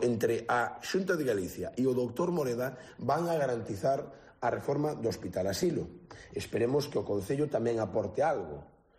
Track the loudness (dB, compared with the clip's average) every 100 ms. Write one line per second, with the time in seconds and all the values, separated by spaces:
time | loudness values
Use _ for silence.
0 | 0 2 2 0 0 0 0 -4 -2 0
1 | 2 0 2 0 -2 -6 -6 0 2 2
2 | 0 0 0 2 0 0 -2 -6 -14 -6
3 | 0 2 2 2 2 0 -4 -2 2 0
4 | -2 -12 -20 -4 -2 0 0 0 0 0
5 | -2 -2 -4 -2 0 2 2 2 -2 -10
6 | -18 -20 -10 -8 -2 0 4 2 2 -2
7 | 0 0 0 0 2 2 2 2 2 0
8 | 0 2 2 2 -2 -10 -14 -20 _